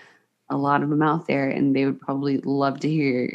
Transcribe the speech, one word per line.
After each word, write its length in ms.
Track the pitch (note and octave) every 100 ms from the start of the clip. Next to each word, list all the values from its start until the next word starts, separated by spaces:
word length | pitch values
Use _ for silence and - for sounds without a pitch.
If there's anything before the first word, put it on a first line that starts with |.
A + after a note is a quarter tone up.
| - _ _ _ -
a 80 | C#3
lot 260 | C#3+ C#3+
of 60 | C#3+
them 120 | D3+
out 260 | D#3 D3 -
there, 220 | C#3 C3+
and 240 | C3+ C#3 C3+
they 100 | C3+
would 160 | C3+
probably 380 | - C#3 C#3 C3+
love 400 | C3+ C#3 C#3 C3+
to 80 | C#3+
hear 360 | D#3+ C#3 B2 B2